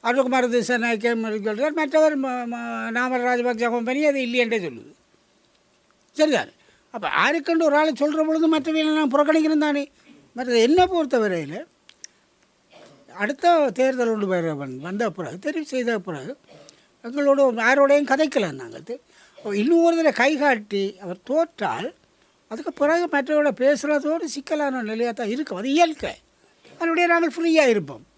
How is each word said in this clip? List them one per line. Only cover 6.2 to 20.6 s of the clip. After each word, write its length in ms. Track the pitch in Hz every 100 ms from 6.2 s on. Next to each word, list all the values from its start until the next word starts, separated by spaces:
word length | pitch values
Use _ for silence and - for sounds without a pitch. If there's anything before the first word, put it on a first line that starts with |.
| 311 233 - _ _ _ _
அப்ப 180 | 233 175
யாருக்கென்று 540 | 147 220 330 285 330
ஒரு 120 | 320 294
ஆளை 180 | 311 247
சொல்ற 260 | 294 311 311
பொழுது 220 | 320 320
மற்றவைகளை 480 | 311 320 311 311 311
நான் 160 | 285
புறக்கணிக்கிறேன் 460 | 277 294 320 311 311
தானே. 340 | 302 285 277 _ _ - _
மற்றது 280 | 240 247 240
என்னை 220 | 233 339
பொறுத்தவரையில 800 | 370 349 285 240 214 175 143 185 330 _ - _ - _ _ _ _ _ _ - - - _
அடுத்த 560 | 180 208 285 339 339 277
தேர்தல் 360 | 208 262 254 233
ஒன்று 180 | 220 196
வர 260 | 185 165
வந்-, 260 | 147 139 127
வந்த 300 | 160 202 226
பிறகு, 400 | - 147 170 277
தெரிவு 140 | 311
செய்த 360 | 302 254 240 220
பிறகு 380 | 185 151 147 277 _ - - _ _ _
எங்களோட 500 | 233 277 285 277 269
யாரோடையும் 540 | 226 226 277 277 285 277
கதைக்கலாம் 460 | 269 311 269 180
நாங்கள். 280 | 135 127 156
தெ-, 200 | 156 240 _ _ - - 220
இன்னும் 300 | 202 233 339
ஒரு 120 | 339 330
தடவை 160 | 311
கை 260 | - 262 302
காட்டி 600 | 285 240